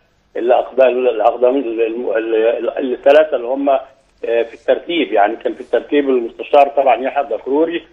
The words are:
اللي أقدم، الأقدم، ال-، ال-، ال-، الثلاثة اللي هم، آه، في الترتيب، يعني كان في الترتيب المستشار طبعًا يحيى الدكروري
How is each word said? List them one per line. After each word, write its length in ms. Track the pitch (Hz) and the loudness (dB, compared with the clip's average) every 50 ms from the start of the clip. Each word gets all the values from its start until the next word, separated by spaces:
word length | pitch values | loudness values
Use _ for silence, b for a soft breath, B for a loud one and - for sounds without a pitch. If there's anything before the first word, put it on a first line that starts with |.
| _ _ _ _ _ _ - | _ _ _ _ _ _ -8
اللي 200 | - 117 123 120 | -4 0 2 2
أقدم، 320 | 117 120 - 120 123 131 127 | 2 0 0 0 2 2 2
الأقدم، 680 | 123 127 127 123 113 107 104 117 117 117 123 123 131 | 2 0 0 0 0 0 0 0 0 2 2 2 2
ال-، 260 | 143 127 117 113 110 | 0 -2 -4 -2 -2
ال-، 960 | 113 110 113 120 123 110 101 110 113 113 113 110 110 113 117 117 117 110 - - | -2 -2 -4 -4 -4 -4 -4 -2 -2 -2 0 0 2 0 0 -2 -2 -6 -4 -4
ال-، 140 | 139 127 120 | -4 -4 -4
الثلاثة 420 | 113 - 139 143 156 156 156 147 | 0 4 4 6 6 4 2 0
اللي 120 | 120 120 117 | -4 -4 -4
هم، 220 | 135 139 139 139 | -6 -2 0 0
آه، 100 | 135 127 - - _ _ _ _ _ _ - | 0 0 -2 -6 _ _ _ _ _ _ -6
في 300 | 117 117 117 113 - - | -2 -2 -2 -2 -2 -6
الترتيب، 600 | - _ - 127 - - - 175 165 127 - 107 | -6 _ -2 -2 -2 -2 -4 -4 -2 -2 0 2
يعني 220 | 104 101 104 117 | 2 2 2 0
كان 180 | 113 - 120 107 | -2 -6 -6 -8
في 80 | - | -8
الترتيب 480 | 123 - - 117 - - 151 143 139 135 | -6 -4 -4 -4 -2 0 0 0 0 2
المستشار 580 | 127 123 117 113 - - 110 - - 143 143 139 | 0 0 -2 -4 -8 -12 -4 2 4 4 4 4
طبعًا 280 | - 147 135 135 120 | 2 0 2 2 2
يحيى 280 | 120 131 127 123 143 139 | 0 0 -4 -4 -4 -4
الدكروري 640 | - 113 104 - 131 139 151 165 170 170 160 - - | -4 -6 -8 -4 -2 0 0 0 0 -2 -6 -10 -12